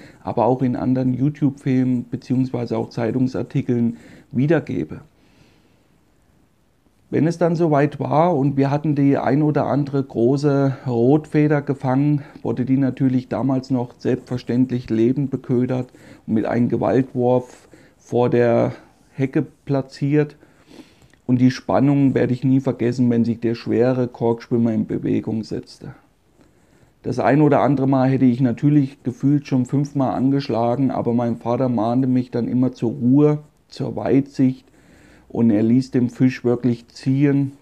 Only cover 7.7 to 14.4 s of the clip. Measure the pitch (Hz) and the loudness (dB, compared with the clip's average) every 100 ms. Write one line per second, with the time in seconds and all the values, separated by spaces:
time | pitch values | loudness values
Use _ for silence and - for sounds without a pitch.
7.7 | 147 147 - 131 139 175 160 147 135 139 | 2 0 -2 -2 0 2 2 0 0 0
8.7 | 147 156 147 139 139 - 139 151 147 110 | 0 -2 2 2 2 2 2 2 0 0
9.7 | 131 139 139 135 - 117 143 147 139 139 | -2 -2 -4 -4 0 2 2 2 2 0
10.7 | 127 135 117 120 156 151 156 151 147 143 | -2 -4 0 2 2 0 0 2 0 -2
11.7 | 135 135 131 147 147 - - 113 117 123 | -4 -2 0 2 0 -4 -10 -6 -4 0
12.7 | 131 131 123 135 127 127 104 127 131 127 | 0 0 0 0 0 -2 -4 -2 -2 -2
13.7 | 127 123 - 120 123 - 123 | -4 -4 -6 -4 -4 -4 -10